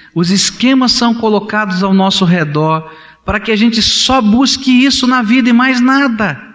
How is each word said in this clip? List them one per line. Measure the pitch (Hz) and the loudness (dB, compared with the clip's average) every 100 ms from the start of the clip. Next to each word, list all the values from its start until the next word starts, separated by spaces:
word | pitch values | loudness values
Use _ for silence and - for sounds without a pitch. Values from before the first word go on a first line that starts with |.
| - | -10
os | - 175 | -4 0
esquemas | 190 - - 247 269 247 | 0 -2 -2 0 2 0
são | - 233 | 0 -2
colocados | 226 226 208 208 214 214 180 | -2 -2 -2 -2 -4 -4 -2
ao | 196 | 0
nosso | 190 190 190 180 | 2 2 0 0
redor | 180 156 151 156 160 160 - - - - | 0 0 -2 -2 -2 -6 -18 -20 -14 -6
para | 202 | -6
que | 208 | -2
a | 214 | 0
gente | 233 226 | 0 0
só | 202 - - 262 | -2 -2 0 0
busque | 214 226 269 - - | 2 2 2 -2 0
isso | 247 277 254 247 | 2 2 0 0
na | 254 | 0
vida | 208 254 240 | 0 2 2
e | |
mais | 233 254 254 | 2 2 2
nada. | 247 269 277 220 202 135 - | 2 2 0 -2 -4 -6 -12